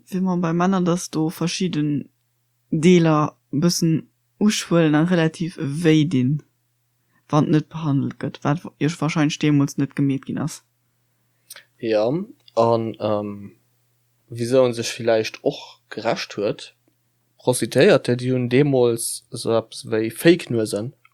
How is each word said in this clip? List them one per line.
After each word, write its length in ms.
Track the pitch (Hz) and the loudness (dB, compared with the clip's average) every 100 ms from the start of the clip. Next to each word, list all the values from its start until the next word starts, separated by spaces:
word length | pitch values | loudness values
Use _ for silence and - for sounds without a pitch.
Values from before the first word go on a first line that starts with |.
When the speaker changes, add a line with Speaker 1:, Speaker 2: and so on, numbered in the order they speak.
| - | -10
Speaker 1:
wie 140 | 185 | -4
man 180 | 185 180 | -2 0
bei 140 | 170 | 0
Männern 320 | 170 185 190 175 | 0 2 2 0
das, 260 | 175 - | -2 -2
da 180 | 156 160 | -2 -2
verschiedene 760 | - 165 - 185 151 151 143 - _ _ _ _ _ - | -2 -4 -2 -2 -2 -2 -2 -6 _ _ _ _ _ -6
Dealer 640 | 165 165 180 165 151 147 - _ | 2 6 6 6 2 0 -6 _
ein 80 | 135 | -2
bisschen 500 | 175 - 165 160 - _ _ - | 0 0 0 0 -4 _ _ -2
ausschwellen 560 | 208 - - 170 156 151 | 0 0 0 2 4 2
und 160 | 170 | 2
relativ 460 | 180 160 - 165 - | 2 0 -2 -8 -6
weh 460 | 139 147 170 156 147 | -6 0 2 4 2
den, 360 | 131 127 147 - _ _ _ _ _ _ _ - | 0 0 -2 -6 _ _ _ _ _ _ _ -2
wenn 220 | 147 - | 0 2
nicht 180 | 156 - | 0 -2
behandelt 540 | 160 160 139 123 - | -6 -2 -2 -2 -6
wird, 220 | 135 - | -10 -6
was 180 | 135 143 - - | -4 -4 -6 -4
ihr 100 | 143 - | -4 -2
wahrscheinlich 320 | 147 165 147 - | -4 0 -2 0
stehen 220 | 151 143 | 0 2
muss, 200 | 139 - | 0 -2
nicht 180 | 139 - | -4 -2
gemäht 300 | 139 135 - | -2 -2 -6
gehen 120 | - | -8
ist. 260 | 156 - _ _ _ _ _ _ _ _ - - - - | -8 -10 _ _ _ _ _ _ _ _ -20 -20 -20 -8
Speaker 2:
Ja, 280 | 113 107 113 | -2 0 0
und, 920 | 165 214 - _ - 117 117 113 - | -2 -6 -16 _ 0 2 2 -2 -4
ähm, 560 | 107 107 104 101 101 _ _ _ _ _ _ _ - | -4 -2 -4 -12 -16 _ _ _ _ _ _ _ -14
wie 160 | 120 117 | -8 0
sie 160 | 131 | 4
uns 160 | 127 117 | 4 0
sich 100 | 113 | -6
vielleicht 560 | - 117 113 110 - | -4 0 0 0 -4
auch 360 | 139 - - - - | -4 -4 -12 -20 -16
gerecht 480 | - 110 175 - - | -8 -4 -4 -6 -4
hört, 380 | 101 - - _ _ _ _ _ _ _ | -4 -4 -12 _ _ _ _ _ _ _
Prostituierte, 800 | - 123 117 127 190 143 - 123 | -2 0 0 4 6 4 2 -2
die 140 | 127 | -2
in 200 | 127 120 | -2 2
Demos 800 | 123 147 131 120 113 - - _ | 2 4 4 2 0 -6 -10 _
so 220 | 113 - | -8 -2
etwas 400 | 113 - - 123 | -2 -2 -12 -6
wie 200 | 110 113 | -4 -4
Fake 380 | - 165 175 - | 2 4 4 2
News 220 | 120 110 | -4 -2
sind, 240 | 101 120 - _ | -4 -8 -12 _